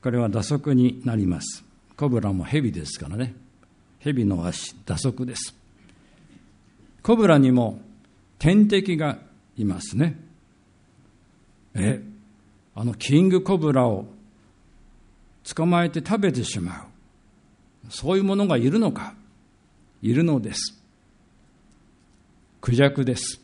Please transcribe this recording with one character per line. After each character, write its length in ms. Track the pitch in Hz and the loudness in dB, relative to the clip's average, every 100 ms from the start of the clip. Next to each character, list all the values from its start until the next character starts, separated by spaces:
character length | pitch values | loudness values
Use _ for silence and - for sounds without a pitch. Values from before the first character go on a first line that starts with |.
こ 100 | 131 | 0
れ 60 | 120 | 0
は 100 | 117 | 0
蛇 160 | 107 | -2
足 300 | 101 147 147 | -2 -2 2
に 280 | 127 123 - 120 | 4 4 2 -4
な 100 | 113 | -2
り 100 | 92 | -2
ま 140 | 85 | -2
す。 240 | - - - _ _ - | -8 -14 -20 _ _ -4
コ 140 | 147 | -2
ブ 100 | 123 | 0
ラ 140 | 101 | -2
も 100 | 95 | -4
蛇 300 | 85 143 123 | -2 -2 -2
で 120 | 87 73 | -4 -10
す 140 | - | -12
か 80 | 76 | -10
ら 80 | 101 | -6
ね。 180 | 127 - - _ _ _ _ _ | -8 -10 -20 _ _ _ _ _
蛇 260 | 147 135 101 | -4 -2 0
の 200 | 92 85 | 0 -4
足、 300 | - - - - | -6 -12 -16 -8
蛇 140 | - | -4
足 260 | 131 123 127 | -4 -4 -8
で 100 | 120 | -8
す。 180 | - - _ _ - - _ _ _ - _ _ _ _ - _ | -12 -16 _ _ -20 -20 _ _ _ -20 _ _ _ _ -20 _
コ 140 | - 226 | 2 4
ブ 120 | 208 | 6
ラ 100 | 151 | 6
に 140 | 131 | 6
も 280 | 123 117 104 - - _ _ _ _ | 4 2 -4 -16 -20 _ _ _ _
天 300 | 151 202 208 | 4 6 6
敵 300 | 202 190 165 | 4 0 -2
が 200 | 151 123 - _ _ - | -2 -6 -12 _ _ -6
い 80 | |
ま 160 | 104 90 | -4 -4
す 160 | - 110 | -6 -2
ね。 240 | 165 - - - _ _ _ _ _ _ _ _ _ _ _ _ _ 107 | -2 -2 -16 -20 _ _ _ _ _ _ _ _ _ _ _ _ _ -4
え、 260 | 101 - - - - _ _ _ _ - | -2 -2 -8 -20 -20 _ _ _ _ -6
あ 80 | |
の 100 | 120 | -6
キ 280 | 107 - 147 | -6 2 4
ン 80 | 190 | 6
グ 120 | 185 | 2
コ 160 | 185 190 | 2 0
ブ 140 | 156 | 2
ラ 160 | 131 123 | 2 2
を 180 | 98 - - - _ _ _ _ _ - _ _ _ _ _ - | 0 -6 -18 -20 _ _ _ _ _ -20 _ _ _ _ _ -12
捕 200 | - 165 | -2 2
ま 200 | 175 170 | 2 2
え 40 | |
て 120 | 170 - | -4 -4
食 140 | 208 | 0
べ 120 | 196 | 0
て 100 | 123 | -2
し 160 | 110 104 | -4 -6
ま 280 | 87 90 - - _ _ _ _ _ _ _ _ - | -8 -10 -18 -20 _ _ _ _ _ _ _ _ -18
う。 60 | |
そ 240 | - 143 190 | -8 -2 0
う 20 | |
い 20 | |
う 60 | 196 | 2
も 100 | 196 | 0
の 120 | 202 | 2
が 100 | 139 | 2
い 120 | 123 | 2
る 100 | 196 | 2
の 120 | 208 | 0
か？ 240 | - - - - _ _ _ _ _ _ _ | -2 -12 -16 -20 _ _ _ _ _ _ _
い 120 | 110 | -2
る 120 | 123 170 | 2 2
の 160 | 139 | 0
で 120 | 104 | -4
す。 240 | - - - _ _ _ _ _ _ _ _ _ _ _ _ _ _ _ _ _ _ | -8 -10 -12 _ _ _ _ _ _ _ _ _ _ _ _ _ _ _ _ _ _
ク 140 | - | -2
ジ 100 | 120 | 2
ャ 80 | 139 | 2
ク 140 | 139 131 | 2 -2
で 100 | 123 | -2
す。 240 | - - | -6 -12